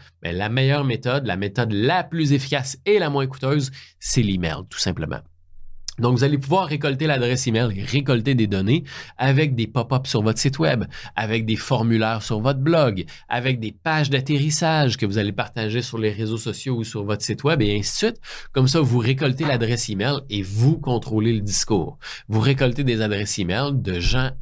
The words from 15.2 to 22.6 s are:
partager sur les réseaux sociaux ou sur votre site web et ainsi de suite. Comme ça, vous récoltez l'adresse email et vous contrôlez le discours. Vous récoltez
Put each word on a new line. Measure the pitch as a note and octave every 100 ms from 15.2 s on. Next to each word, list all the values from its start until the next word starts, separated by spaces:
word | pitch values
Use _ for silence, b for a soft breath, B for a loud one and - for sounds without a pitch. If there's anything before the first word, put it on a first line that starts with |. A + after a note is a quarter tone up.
| G2+
partager | G2+ A2+ - G#2+ A#2
sur | B2 A2+
les | G#2+
réseaux | G#2 A2 A2+
sociaux | A2+ G#2 C3+ A#2+
ou |
sur | A2 G#2+
votre | G2+ G#2
site | - G#2+
web | C#3+ D#3+
et | G#2+ G#2
ainsi | G2
de | - A3
suite. | A#3 B B B
Comme | C3+ C3
ça, | D#3+
vous | C3+ A#2+
récoltez | A2+ C3 C#3+ C3
l'adresse | D#3 B2 A2+ A#2 -
email | G2 A2+ C#3+ -
et | G#2
vous | F#2 G#2 B2+ D#3+
contrôlez | - A#2 B2+ A2 A2
le | A2+
discours. | G2+ F#2+ - G#2 D#2 - B B -
Vous | G#2+
récoltez | C3+ C3+